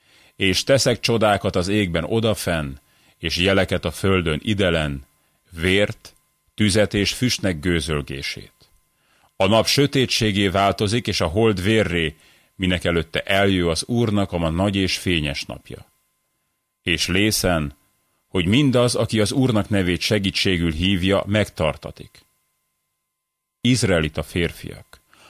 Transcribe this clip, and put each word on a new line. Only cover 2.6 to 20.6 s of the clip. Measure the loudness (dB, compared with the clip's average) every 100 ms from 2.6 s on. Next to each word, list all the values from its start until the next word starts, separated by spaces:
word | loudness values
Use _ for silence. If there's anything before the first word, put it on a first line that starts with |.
| -4 -10 _ _ _ _
és | -6 0
jeleket | 2 4 2 0 -4
a |
földön | -2 0 0 0 -2
idelen, | -2 0 2 0 -2 -6 -10 _ _ _ _
vért, | -4 0 2 2 -4 -16 _ _ _ _ -2
tüzet | 0 2 2
és | 0 -2
füstnek | -2 -2 -2 -2 -2
gőzölgését. | 0 -2 -2 -4 -6 -10 -10 -12 -16 _ _ _ _ _ _ _ _ _
A | 4
nap | 4 4
sötétségé | 2 2 2 0 0 0 2 2
változik, | 2 2 2 -2 -2 -2
és | -2
a | -2
hold | 2 2 2
vérré, | 2 2 2 0 -2 -6 _ _ _ -4
minek | 0 0
előtte | 0 0 -2 -6
eljő | 0 2 4 2 0
az | -2 -2
Úrnak | -2 0 0 -2
a | -2
ma | -2
nagy | 0 0 0
és | -2 -2
fényes | -2 -2 -2 -6 -10
napja. | -14 -14 -20 -20 _ _ _ _ _ _ _ _ _
És | -4 -2 0
lészen, | 0 2 0 0 0 -2 -8 _ _ _ _ _
hogy | -4 2
mindaz, | 2 4 2 2 0
aki | -2 0
az | 0
Úrnak | 2 2 2 0
nevét | 0 0 0
segítségül | 0 0 0 -2 0 0